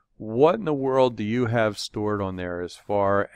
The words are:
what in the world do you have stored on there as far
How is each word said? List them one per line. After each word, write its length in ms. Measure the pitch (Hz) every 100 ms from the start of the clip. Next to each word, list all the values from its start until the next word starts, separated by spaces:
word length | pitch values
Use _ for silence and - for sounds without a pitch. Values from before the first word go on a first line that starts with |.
| _ -
what 400 | 110 113 156 220
in 80 |
the 100 | 170
world 400 | 143 135 131 127
do 100 | 110
you 220 | 104 123 117
have 320 | 120 110 104
stored 420 | - 107 104 104
on 160 | 95 92
there 240 | 90 87
as 140 | 87
far 560 | - - 101 98 101 -